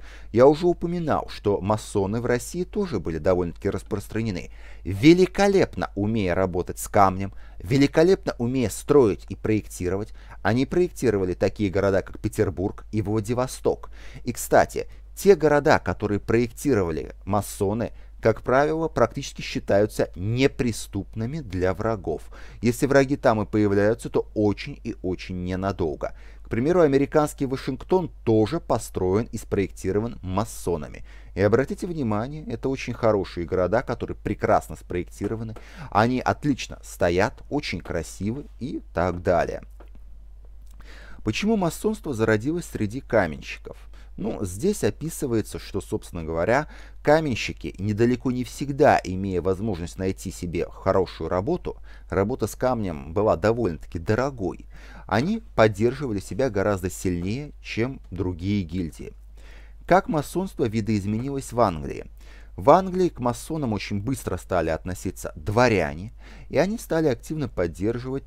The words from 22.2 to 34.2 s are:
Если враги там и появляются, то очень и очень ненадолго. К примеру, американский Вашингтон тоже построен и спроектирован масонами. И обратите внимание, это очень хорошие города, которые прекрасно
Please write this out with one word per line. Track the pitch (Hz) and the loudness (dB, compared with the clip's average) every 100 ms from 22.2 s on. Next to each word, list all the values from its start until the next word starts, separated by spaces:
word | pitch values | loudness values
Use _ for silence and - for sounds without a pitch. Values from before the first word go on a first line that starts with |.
| - - - - | -8 -14 -14 -2
Если | 113 120 135 | -2 2 4
враги | 139 135 139 | 6 6 4
там | 127 107 | 2 2
и | 98 | 2
появляются, | 107 104 101 104 120 - | 2 4 4 2 2 -2
то | 127 - | -2 0
очень | 107 104 98 - - | 0 0 0 -6 -10
и | 117 - | -10 -6
очень | 92 90 - 90 | -6 -6 -6 -6
ненадолго. | 90 92 95 95 82 69 - - - - | -4 -2 -2 0 -2 -2 -6 -8 -16 -16
К | - | -6
примеру, | 107 139 180 | 0 2 6
американский | 156 135 139 156 147 - 139 | 6 6 4 2 2 0 -4
Вашингтон | 131 - 131 - 185 160 - | -4 -6 -6 0 0 0 -4
тоже | - 110 104 170 | 2 4 4 0
построен | - 127 - - 92 98 240 | 0 -2 -2 -2 2 2 0
и | 110 | -6
спроектирован | - 101 92 - 95 101 117 - | -4 -2 -2 -4 -2 0 -2 -6
масонами. | 90 95 110 - 101 82 69 - - - - - | -4 -2 -2 -4 -4 -4 -4 -12 -14 -16 -8 2
И | |
обратите | 98 107 139 202 180 | 4 4 2 -4 -6
внимание, | 160 117 104 127 156 156 | -4 -2 -2 -4 -8 -10
это | 123 135 | -6 -4
очень | 135 - | -4 -6
хорошие | 117 113 104 87 87 82 | 0 4 4 2 -4 -2
города, | 92 90 110 | 0 2 2
которые | 135 120 101 | 0 -6 -6
прекрасно | - | -6